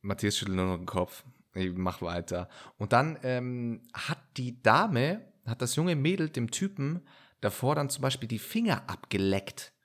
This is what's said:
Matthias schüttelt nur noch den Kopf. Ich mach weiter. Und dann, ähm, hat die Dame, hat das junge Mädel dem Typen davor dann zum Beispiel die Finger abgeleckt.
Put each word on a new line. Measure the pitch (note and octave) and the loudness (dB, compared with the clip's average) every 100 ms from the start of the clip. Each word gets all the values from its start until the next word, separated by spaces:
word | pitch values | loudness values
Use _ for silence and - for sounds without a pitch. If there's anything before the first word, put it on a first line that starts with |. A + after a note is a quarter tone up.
Matthias | G2 G2 G#2 - | -2 0 2 0
schüttelt | G2 F#2+ | 0 2
nur | F#2 | 2
noch | F2+ | 0
den | F2 | -2
Kopf. | F#2+ F2+ - - _ _ | -2 -2 -4 -20 _ _
Ich | F#2+ F#2 | -4 -2
mach | F2+ F2+ F2 | 0 -2 -2
weiter. | E2+ F2 F2 F2 F2+ - - _ | -4 -4 -4 -4 -6 -14 -20 _
Und | G2+ | 2
dann, | A#2+ D3+ D#3 | 4 4 -2
ähm, | B2+ B2+ B2 B2 A#2+ A2+ - | -2 -2 -2 -4 -4 -6 -8
hat | - - D#3+ _ - | -10 -6 -6 _ -6
die | B2 B2 | -6 2
Dame, | A2+ A#2+ G#3+ A#2 C#3 G#3 - _ A#2 | 6 6 6 2 2 -2 -8 _ -8
hat | A2+ | -4
das | B2 - | -2 0
junge | F3 D#3 | 2 2
Mädel | D3 F#3+ D#3+ | 2 2 -2
dem | D3+ A#2 | -2 -2
Typen | - G3 G3 C#3 F3 - - - _ | 0 -2 -2 -4 -4 -8 -20 -20 _
davor | G#2 - B2+ | -2 0 0
dann | D3+ C#3 | 2 0
zum | - | 0
Beispiel | C3 C3 A2+ | 0 -2 -4
die | A2+ | -6
Finger | - A3 A3+ C#3+ - | -2 0 2 0 -2
abgeleckt. | G2+ - G2 G2 G2 - - - _ | -10 -2 2 4 2 0 -14 -16 _